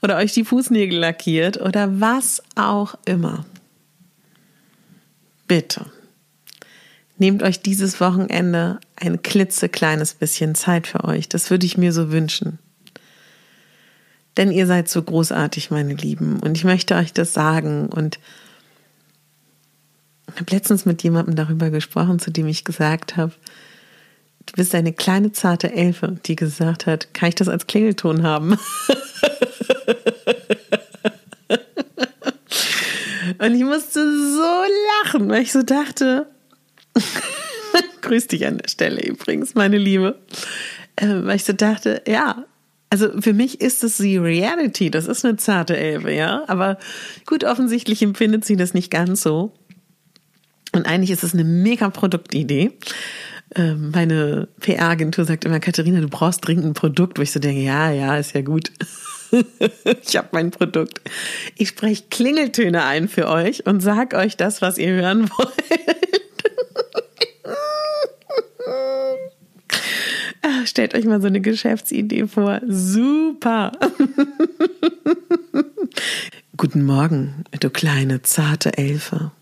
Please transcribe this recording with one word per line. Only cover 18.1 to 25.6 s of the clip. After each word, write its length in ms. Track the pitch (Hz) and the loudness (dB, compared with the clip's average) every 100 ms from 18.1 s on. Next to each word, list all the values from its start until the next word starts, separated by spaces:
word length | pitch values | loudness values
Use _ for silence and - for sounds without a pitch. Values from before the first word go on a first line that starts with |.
| - - - - - _ _ _ _ _ _ _ _ _ _ _ _ _ _ _ _ - | -6 -18 -20 -20 -20 _ _ _ _ _ _ _ _ _ _ _ _ _ _ _ _ -18
ich 100 | - | -12
habe 160 | 170 | -2
letztens 300 | 196 196 196 | -2 2 2
mit 180 | 185 165 | 2 2
jemandem 320 | 170 165 170 | 2 2 2
darüber 360 | 160 156 160 160 | 0 0 0 0
gesprochen, 480 | 156 156 - 175 175 | 0 -2 0 2 0
zu 120 | - | -2
dem 160 | 160 156 | -2 -2
ich 180 | 160 | -2
gesagt 520 | - 165 151 160 - 170 | -6 -2 0 0 -4 -4
habe, 160 | 165 - - - - - _ - _ _ _ _ | -4 -4 -20 -20 -20 -20 _ -20 _ _ _ _
du 80 | - | -10
bist 200 | - 180 | -4 0
eine 180 | 180 165 | 2 0
kleine, 400 | 165 - 190 208 | 0 0 2 2
zarte 400 | 208 185 175 | 2 2 2